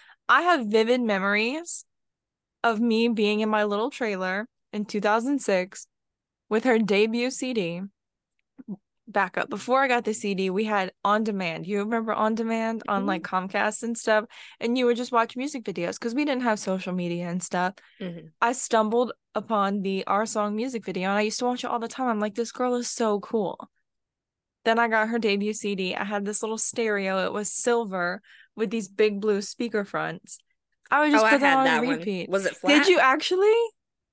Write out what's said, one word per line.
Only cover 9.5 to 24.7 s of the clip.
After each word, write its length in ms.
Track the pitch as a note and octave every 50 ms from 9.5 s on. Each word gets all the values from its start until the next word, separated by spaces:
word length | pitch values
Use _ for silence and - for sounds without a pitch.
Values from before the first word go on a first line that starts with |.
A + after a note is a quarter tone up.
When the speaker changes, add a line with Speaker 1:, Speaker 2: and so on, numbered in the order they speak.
| G#3+ G3 - A#3+ B3+ C4+
Speaker 1:
I 60 | C#4
got 160 | B3+ A#3+ A#3+ -
the 80 | G#3+ A3
C 220 | - - G3+ G3
D, 140 | F#3 F#3+ F#3
we 160 | F3+ G#3 A3
had 260 | G#3+ G#3 G3 F#3 F3+ _ _ -
On 180 | G3+ G#3 A3 A3
Demand. 420 | A3 G3+ F#3+ F#3 E3 D#3+ E3 E3
You 120 | F#3 G#3 G3+
remember 340 | G#3 A3 A#3 A3+ A3 A3+ -
On 220 | - G#3+ A3 A3
Demand 480 | A3+ A3+ A3+ A3+ A3+ A3+ A3+ A3+ G#3+ - -
on, 160 | G3+ G3 G3
Speaker 2:
Mm-hmm. 20 |
Speaker 1:
like, 160 | G3+ F#3+ F3 F3
Comcast 600 | - F#3 F#3 F#3 F#3+ - G3+ G3 G#3+ G#3+ - A#3
and 140 | A#3 A3+
stuff? 280 | - - A3+ G#3+ G#3+ G#3+ - - - - - - -
And 180 | - A#3 B3
you 80 | C4 B3
would 120 | A#3+ A#3+
just 160 | A#3 B3 - A#3+
watch 240 | A3+ A#3 A3+ -
music 260 | B3 C4+ D4+ - B3 -
videos 340 | G#3 E3+ F3+ E3+ F3 F3+ -
'cause 140 | - A#3 A#3
we 100 | D4 D4
didn't 180 | D4 C4 C4 B3
have 160 | A#3 G#3+ G#3
social 340 | - F#3+ F#3+ F#3 - F#3+ F#3
media 360 | F3+ F3 E3+ E3+ F3 F3 E3+
and 120 | F3 F3+
stuff. 340 | - - - F3+ F3+ F#3 - - _ _ _ -
Speaker 2:
Mm-hmm. 260 | G3 F3 E3+ E3 D#3 D#3+ _ -
Speaker 1:
I 100 | A#3 A#3+ -
stumbled 600 | - - - A3+ A3 G#3+ G#3+ A#3 A#3+ B3 G#3+ - _ _ _ -
upon 460 | A3 - - A3 G3+ G3 G3 G3+ G#3 F#3
the 220 | G3 F#3+ F#3+ -
Our 180 | - G3 G3+ A3
Song 300 | G#3+ - G#3+ G#3 G#3 G#3
music 300 | G#3+ B3 C4+ B3 G#3+ -
video 240 | F#3+ F3+ F#3 F#3 G3
and 80 | G3+
I 40 | G#3
used 180 | G#3+ A3 - -
to 60 | B3
watch 180 | B3 B3 B3 B3+
it 40 | -
all 80 | A#3+ A#3
the 80 | A3+
time. 200 | A3+ - C4 C4 A#3+
I'm 100 | A3 G#3
like, 160 | G#3 G#3+ G#3
"This 160 | A#3+ A3+ -
girl 240 | - - B3+ B3 B3
is 140 | B3 A#3+ -
so 300 | - - A#3 G#3+ G#3 G3+
cool." 480 | - - A#3+ A3 F#3+ - - - - _ _ _ _ _ _ _ _ _ _ _ _ _ _ _ _ _ _ _ -
Then 140 | A3+